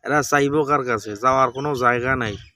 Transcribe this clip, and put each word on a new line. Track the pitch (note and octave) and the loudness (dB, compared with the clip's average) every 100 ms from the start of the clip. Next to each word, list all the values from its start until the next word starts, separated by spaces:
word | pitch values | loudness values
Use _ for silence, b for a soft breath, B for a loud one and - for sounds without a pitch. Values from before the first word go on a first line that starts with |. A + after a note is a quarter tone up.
এরা | - D3 | 0 0
চাইব | C#3 C#3+ C#3+ D3 | 2 2 2 0
কার | C#3 D3 | 0 0
কাছে? | B2 A2+ G#2+ G2+ | 0 -4 -4 -2
যাওয়ার | B2 C3 B2+ | 2 2 2
কোনো | B2+ D3 C3+ | 0 -4 0
জায়গা | B2 B2 B2 C3 | 2 2 0 -2
নাই | A2+ G2+ - | -4 -8 -16